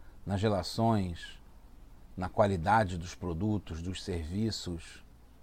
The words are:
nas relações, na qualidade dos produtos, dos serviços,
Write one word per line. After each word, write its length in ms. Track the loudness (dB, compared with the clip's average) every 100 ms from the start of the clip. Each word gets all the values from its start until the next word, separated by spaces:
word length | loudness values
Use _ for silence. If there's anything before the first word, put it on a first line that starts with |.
| -16 -12
nas 160 | -2 2
relações, 1000 | 2 2 0 2 4 4 2 -4 -10 -14 -16 -20 -20 -20 -20 -20 -14 -6
na 140 | -4
qualidade 640 | 4 4 6 6 6 6 0
dos 200 | -6 -6
produtos, 640 | -4 0 2 0 -2 -6
dos 220 | -4 -6
serviços, 1000 | -4 -4 -2 0 0 -2 -4 -6 -8 -16 -20 -20 -20 -20